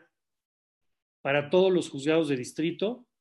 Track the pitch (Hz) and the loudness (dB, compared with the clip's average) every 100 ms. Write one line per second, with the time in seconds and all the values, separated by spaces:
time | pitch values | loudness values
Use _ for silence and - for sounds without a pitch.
0 | _ _ _ _ _ _ _ _ _ _ | _ _ _ _ _ _ _ _ _ _
1 | _ _ 143 143 143 185 190 185 - 143 | _ _ -2 -2 2 4 4 2 -2 -4
2 | 139 160 151 131 117 - 160 156 196 240 | 0 0 2 -2 -4 -4 -4 -2 -6 -6
3 | - _ | -14 _